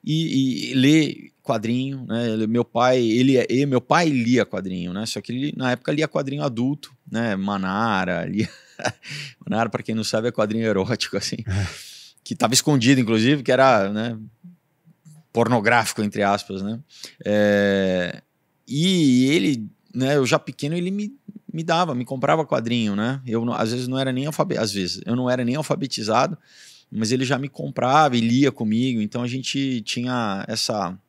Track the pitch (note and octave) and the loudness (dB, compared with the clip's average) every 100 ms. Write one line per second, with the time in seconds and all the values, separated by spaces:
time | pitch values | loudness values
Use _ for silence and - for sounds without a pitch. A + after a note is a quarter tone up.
0 | - D#3 E3 C3+ C3 - A#2+ C3 C3+ D#3 | -2 -2 0 0 0 -2 -2 2 4 4
1 | D3 - - _ - A#2 A2 B2 C3+ C3+ | 2 -4 -16 _ -4 -4 -2 -2 -4 -8
2 | A#2 A2+ A#2+ A2 A2 A#2 A#2 A#2 B2+ B2+ | -6 -4 -2 -2 0 0 0 2 4 4
3 | A#2 A#2 C3 B2+ - B2 C#3+ B2+ - D#3 | 4 4 6 4 2 0 2 0 0 0
4 | E3+ C3+ A#2 B2 G2+ G2+ F#2+ F#2 F2 F2+ | 2 0 2 2 2 -4 -6 -6 -6 -8
5 | A2+ G#2+ - B2 C#3+ - B2+ B2 - D3+ | -8 -8 -8 -6 -6 -4 -4 -2 -4 -4
6 | D#3 D#3 C3+ C#3+ D3 A2+ B2+ D3 - _ | -2 -4 -4 -4 -4 -2 -4 -4 -10 _
7 | - A2 A#2 F#2+ G2 G2+ F#2+ G2 A2+ G2 | -8 -4 -2 -2 -2 -4 -2 -2 0 0
8 | F2+ F2 F#2 G2 - - _ - - - | -2 -4 -2 -4 -4 -6 _ -8 -8 -8
9 | - D3 C#3+ - - G#2+ A2+ G2+ G#2+ A2 | -16 -16 -16 -18 -6 -2 -2 -4 -6 -4
10 | G#2+ A2 A#2 A2+ G#2+ A2 A2+ G2 F#2+ A#2 | -2 -2 -2 -2 -2 0 0 0 0 -4
11 | - G2 - A2 A2 F#2+ F#2 - - - | -4 -6 -6 -8 -4 -4 -4 -8 -18 -20
12 | - _ - A2+ A2 B2+ - C#3 A#2 C3+ | -20 _ -12 0 2 4 4 4 6 4
13 | A2+ A2+ A#2 D3 B2 B2+ C3+ A2+ G2 G#2 | 4 4 4 2 2 6 6 6 2 -2
14 | A#2 A2+ A2 _ F3+ F3 _ _ _ _ | -4 -8 -12 _ -20 -20 _ _ _ _
15 | - - _ A2+ A2+ B2 G#2 A#2+ G#2+ - | -20 -20 _ 0 2 4 4 4 2 -2
16 | G#2 G2+ G2+ G2+ - F#2+ G2 A#2 - - | -2 0 0 0 -2 -8 -6 -8 -12 -20
17 | - _ G#2 G#2 G#2 G2+ G2+ G2 F#2+ F#2 | -20 _ 0 2 4 4 4 2 2 0
18 | F2+ - _ _ _ _ - C#3 F3 F3+ | -2 -8 _ _ _ _ -6 0 2 4
19 | D3 B2 C3 E3 F#3+ B2+ G#2 _ _ B2 | 6 6 4 2 2 -2 -6 _ _ -2
20 | C3 D3 B2 D3+ - - C#3+ F3 F3+ G3+ | 2 2 2 0 -2 -8 -6 -4 -4 -6
21 | G#3 C#4 - - - D#3+ E3 E3 F3 B2 | -8 -10 -20 -20 -12 -8 0 0 0 -2
22 | A#2+ C3+ C#3+ D#3+ D3 C3+ A#2 A#2+ G#2+ G2+ | -6 -2 2 2 2 -2 0 0 0 0
23 | A2+ C3+ B2+ A2+ A#2+ - A2 A#2+ B2+ C3 | -2 -4 -4 -2 -2 -2 -2 -2 -4 -2
24 | C3+ B2+ C#3+ D#3 C#3+ - G#2+ F#2+ F#2 F#2+ | -2 -2 -4 -2 -2 0 -2 -2 -4 -6
25 | - A#2+ B2+ B2+ A#2+ C#3 D3 C#3+ C3 - | -4 -2 0 0 0 -2 -2 -4 -4 -6
26 | G#2+ A2 D#3 D#3+ _ - - - _ G#2+ | 0 2 2 -2 _ -20 -20 -20 _ -4
27 | A2 B2+ C3 C3+ C#3 - D3 - B2 D3 | -2 0 0 -2 -4 -8 -8 -2 2 4
28 | D3+ B2 A2+ B2 C#3+ - A2 A2 C3 A#2 | 4 2 2 4 2 2 -2 0 0 -2
29 | G#2 A#2+ B2 C3 A#2+ C#3+ C3+ B2 G#2 B2 | -2 -4 -6 -6 -6 -4 -2 -4 -6 -6
30 | B2 B2 A2 G2 - A2+ - A2 F2+ F#2 | -4 -2 -2 -4 -6 -4 -2 -2 -4 -8